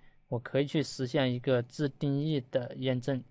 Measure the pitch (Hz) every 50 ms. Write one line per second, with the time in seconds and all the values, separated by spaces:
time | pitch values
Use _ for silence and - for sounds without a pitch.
0 | - - - _ _ _ 127 117 - - - 135 147 139 - 160 131 - - -
1 | 131 123 - 151 131 127 123 123 120 139 127 120 123 - - - 151 139 - -
2 | 151 143 139 143 147 160 156 139 123 - - 127 120 117 - 131 127 131 127 123
3 | - 139 135 127 127 -